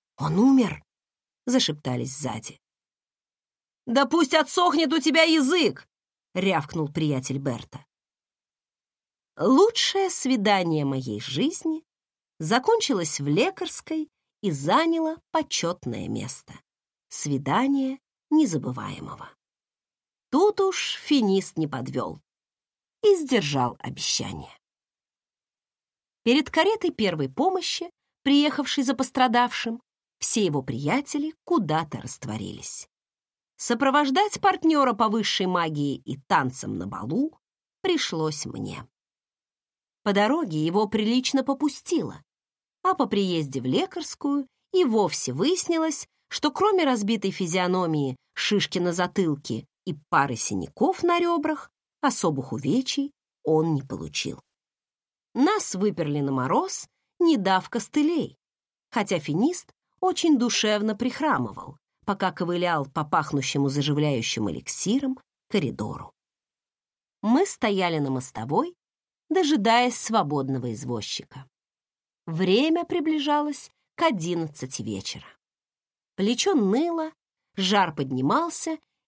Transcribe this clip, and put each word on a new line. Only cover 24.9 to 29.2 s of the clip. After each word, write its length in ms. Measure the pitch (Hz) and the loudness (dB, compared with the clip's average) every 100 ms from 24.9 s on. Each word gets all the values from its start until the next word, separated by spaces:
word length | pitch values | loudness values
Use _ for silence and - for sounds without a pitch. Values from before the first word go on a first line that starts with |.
| _ _ _ _ _ _ _ _ _ _ _ _ _ | _ _ _ _ _ _ _ _ _ _ _ _ _
Перед 260 | - 262 294 | 2 4 2
каретой 420 | - 359 440 359 | 2 2 2 -2
первой 380 | - 208 160 135 | 0 -2 0 -4
помощи, 600 | 135 339 381 - - 349 - _ _ | 0 0 0 -4 -6 -8 -14 _ _
приехавшей 600 | - 285 294 - 269 - | 2 4 4 0 -4 -2
за 100 | 254 | 0
пострадавшим, 880 | 269 262 - | 0 -2 2